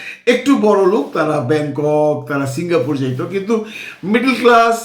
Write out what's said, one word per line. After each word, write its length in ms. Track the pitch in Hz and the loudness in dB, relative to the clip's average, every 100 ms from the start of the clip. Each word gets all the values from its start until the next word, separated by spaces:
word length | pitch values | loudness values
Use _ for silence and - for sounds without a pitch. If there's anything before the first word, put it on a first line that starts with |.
| - - - | -16 -4 0
একটু 300 | - 277 233 | 2 2 2
বড় 300 | 208 202 185 | 4 4 4
লোক 240 | 226 277 | 2 0
তারা 280 | 170 156 147 | -2 -2 0
ব্যাংকক, 880 | 123 151 151 143 151 151 151 147 127 | 0 0 -2 -2 0 2 2 0 -4
তারা 180 | 143 135 | -4 -4
সিঙ্গাপুর 500 | 135 175 170 156 139 | -4 -2 0 0 -2
যাইতো, 280 | 131 127 170 | -4 -4 -4
কিন্তু 380 | 190 190 220 - - - - | -4 -2 -2 -4 -12 -16 -10
মিডল 300 | 175 226 262 226 | -2 0 0 2
ক্লাস, 360 | 233 233 226 226 | 4 6 4 0